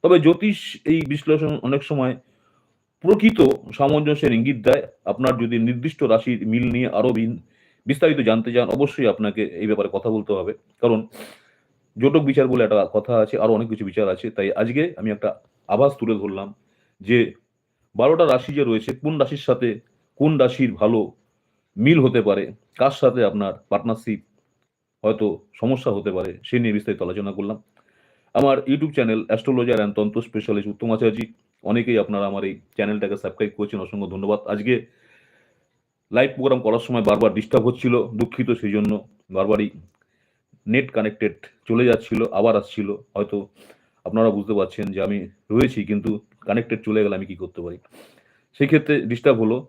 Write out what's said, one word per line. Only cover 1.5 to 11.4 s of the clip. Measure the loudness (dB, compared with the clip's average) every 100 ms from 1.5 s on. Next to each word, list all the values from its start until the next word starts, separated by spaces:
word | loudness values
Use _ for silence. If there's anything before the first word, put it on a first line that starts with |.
| -4 -2
অনেক | -2 -2
সময় | -2 -2 -4 _ _ _ _ _ _ _ _
প্রকৃত | 2 4 4 6 4 4 -6 -2
সামঞ্জস্যের | 2 2 2 0 2 2
ইঙ্গিত | 0 0 2
দেয়। | 2 0 _ -6
আপনার | -2 0 0
যদি | 0 0 0
নির্দিষ্ট | 0 -4 -2
রাশির | 2 2 2 -4 0
মিল | 0 0 0
নিয়ে | -2 0
আরও | 0 0
বিন-, | -2 -6 -12 _ _ _ -6
বিস্তারিত | 2 2 4 2
জানতে | 2 2 0
চান, | 2 0
অবশ্যই | 0 2 0
আপনাকে | 0 -2 -2 -6 -4
এই | -2
ব্যাপারে | 0 -2 -2
কথা | -2 -4
বলতে | -2 -4
হবে, | -4 -8 _ _
কারণ | 0 2 -2 -16 -20 -20